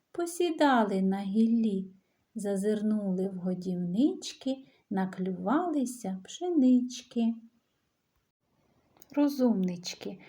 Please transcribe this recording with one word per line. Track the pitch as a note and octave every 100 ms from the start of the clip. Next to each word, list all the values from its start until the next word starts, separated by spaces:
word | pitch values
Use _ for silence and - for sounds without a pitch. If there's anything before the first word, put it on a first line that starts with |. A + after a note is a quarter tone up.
| _
посідали | - E4+ - F4 D#4+ D4 B3 G#3 F#3+
на | F#3+ G3
гіллі, | G3 G#3 A3+ A#3 A3 G3 F#3+ - _ _ _
зазирнули | A#3 G3+ G3 G3+ G#3+ G#3+ G#3+ G3+ F3+ F#3+
в | F#3
годівнички, | F3+ F3+ F#3 F3+ F3 F#3+ D4+ F#4+ - - C4 C4+ - _ -
наклювалися | G3+ F#3 F#3+ F#3 F3+ F#3 C#4+ F4+ D4 B3 - A3+ F#3+
пшенички. | - - F4+ E4+ B3+ B3 B3 B3 - A#3+ A3+ A3+ - _ _ _ _ _ _ _ _ _ _ _ _ _ _ _ -
Розумнички, | - D4 C4+ B3 G3 F#3 F3 F3+ - G3+ F#3+